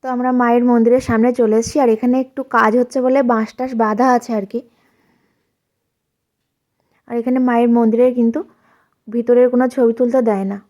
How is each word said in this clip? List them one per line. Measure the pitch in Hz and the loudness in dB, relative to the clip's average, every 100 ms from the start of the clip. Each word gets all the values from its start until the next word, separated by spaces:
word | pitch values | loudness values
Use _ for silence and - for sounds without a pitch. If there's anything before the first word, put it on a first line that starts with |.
তো | 262 | -6
আমরা | 247 247 | -4 -2
মায়ের | 254 240 240 247 | 0 2 2 2
মন্দিরের | 240 226 254 254 | 2 2 2 0
সামনে | 226 240 | 0 0
চলে | 247 226 220 | 0 0 0
এসেছি। | 226 302 | -2 -2
আর | 254 | 0
এখানে | 220 247 254 | 0 0 -2
একটু | 254 - 269 240 | -4 -10 -4 0
কাজ | 220 226 | 2 0
হচ্ছে | 247 269 | -2 -2
বলে | 254 269 | 0 0
বাঁশ | 247 226 220 - | 0 -2 -4 -8
টাশ | 254 240 | -8 -4
বাঁধা | 220 214 262 247 | -4 0 0 0
আছে | 240 226 | -2 -8
আর | 196 | -6
কি। | 233 240 _ _ _ _ _ _ _ _ _ _ _ _ _ _ _ _ _ _ _ _ _ _ _ _ | -10 -12 _ _ _ _ _ _ _ _ _ _ _ _ _ _ _ _ _ _ _ _ _ _ _ _
আর | 233 | -6
এখানে | 233 254 254 | -2 0 0
মায়ের | 233 240 233 | 2 2 2
মন্দিরের | 226 220 254 | 2 2 2
কিন্তু | 254 233 262 392 _ _ _ _ _ - | 2 0 -2 -8 _ _ _ _ _ -10
ভিতরের | 226 233 240 247 | -6 0 4 4
কোনো | 247 254 | 2 -2
ছবি | 247 233 226 | 0 0 2
তুলতে | 247 262 | 0 0
দেয় | 226 202 196 | 0 -2 -4
না। | 202 _ | -10 _